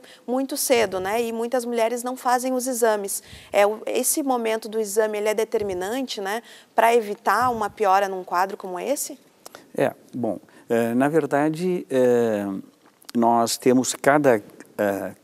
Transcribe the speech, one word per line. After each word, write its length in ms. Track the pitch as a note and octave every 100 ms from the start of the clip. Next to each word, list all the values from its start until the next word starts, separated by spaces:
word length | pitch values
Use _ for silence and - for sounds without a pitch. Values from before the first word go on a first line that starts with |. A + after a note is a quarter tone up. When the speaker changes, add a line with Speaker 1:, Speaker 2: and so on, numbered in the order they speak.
| - - -
Speaker 1:
muito 320 | B3+ C4+ -
cedo, 420 | - A#3+ G#3 F#3
né, 240 | F#3 A3+
e 80 | A#3
muitas 320 | A3+ A#3 B3+
mulheres 380 | A#3+ A#3 A3+ B3
não 160 | B3 B3+
fazem 340 | B3+ B3 B3+
os 140 | B3+ B3
exames. 560 | A#3+ A#3 G#3+ G3 - - - -
É, 160 | - G3+
o, 140 | G#3+ -
esse 360 | - B3+ -
momento 460 | C#4 B3 A3+ A3 A3+
do 100 | A3
exame, 380 | G#3 G3+ G#3+ G#3
ele 140 | G#3
é 40 |
determinante, 840 | G#3 A3 A3+ G#3 F3+ F#3 B3+ B3+ -
né, 220 | G3 A3 - - -
pra 200 | - A3
evitar 540 | A#3+ G#3 G3+ - G3+ B3+
uma 220 | A#3 G#3
piora 400 | - G3+ F#3+ G3
num 140 | F#3+
quadro 340 | F3+ F3 G3 G3+
como 200 | F#3+ F3+
esse? 400 | F#3+ D4 - C#4+ _ _ - - -
Speaker 2:
É, 200 | - C#3 - _
bom, 260 | C3 A#2 F#2 - - -
é, 240 | A#2 A#2
na 160 | A#2+ C#3
verdade, 760 | D#3 C#3+ C#3+ D3+ D#3 F#3 F3+ -
é, 580 | C3 B2 A#2+ A#2 G#2+ G2+ G2 - _ _ _ - A#2+
nós 400 | A#2 A#2 A#2 -
temos 380 | B2+ B2 A#2+
cada, 480 | - C#3 D3 C#3 A2+ - - - -
é, 380 | G#2 G2 G2 G#2+